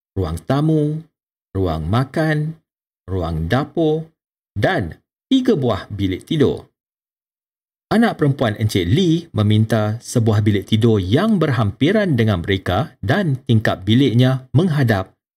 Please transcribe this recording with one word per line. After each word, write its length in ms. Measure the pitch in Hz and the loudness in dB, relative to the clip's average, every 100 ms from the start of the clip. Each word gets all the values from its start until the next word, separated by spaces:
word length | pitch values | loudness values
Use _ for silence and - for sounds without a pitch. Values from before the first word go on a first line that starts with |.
| _ - | _ -6
ruang 240 | 87 82 | -4 -6
tamu, 640 | - 139 156 156 147 156 160 _ _ _ _ | -2 0 2 2 0 -4 -12 _ _ _ _
ruang 320 | 98 90 80 | -4 -2 -2
makan, 720 | 78 113 131 160 156 151 151 160 _ _ _ _ | -2 -2 -2 -2 -2 -2 -4 -10 _ _ _ _
ruang 480 | - 95 82 80 82 | -8 -6 -4 -4 -2
dapur 560 | 123 - - 156 156 160 _ _ _ _ 104 | -2 -2 -2 0 -2 -6 _ _ _ _ -4
dan 400 | 147 180 85 - _ _ _ | -2 -2 -4 -10 _ _ _
tiga 240 | 262 254 | 0 2
buah 400 | 180 123 98 - | 0 0 -4 -6
bilik 320 | 98 98 92 | -4 -4 -4
tidur. 480 | - 160 107 - - _ _ _ _ _ _ _ _ _ _ _ _ | -4 0 0 0 -12 _ _ _ _ _ _ _ _ _ _ _ _
Anak 320 | 202 226 165 | 0 0 2
perempuan 400 | 147 131 117 104 | 0 0 -2 0
Encik 300 | 107 101 85 | 0 0 2
Lee 420 | 139 180 170 - | 2 2 0 -2
meminta 720 | 107 104 107 110 113 107 113 | -2 2 2 2 0 -2 -6
sebuah 400 | - 123 113 107 | -4 0 2 2
bilik 240 | 107 101 - | 2 0 0
tidur 320 | 110 117 107 | 2 4 2
yang 400 | 92 131 220 202 | 2 0 2 2
berhampiran 800 | 156 123 104 - 143 214 196 123 | 0 0 -2 0 0 2 0 2
dengan 240 | 110 92 | 2 0
mereka 560 | 85 98 - 90 156 _ | 0 -2 0 -2 -4 _
dan 400 | 98 175 175 131 - | -2 -2 -2 -4 0
tingkap 400 | 110 110 87 92 | 0 0 -6 0
biliknya 640 | 117 139 113 127 131 - | 2 2 2 2 0 -2
menghadap 640 | 135 185 147 120 98 92 _ _ | 0 2 0 0 0 -4 _ _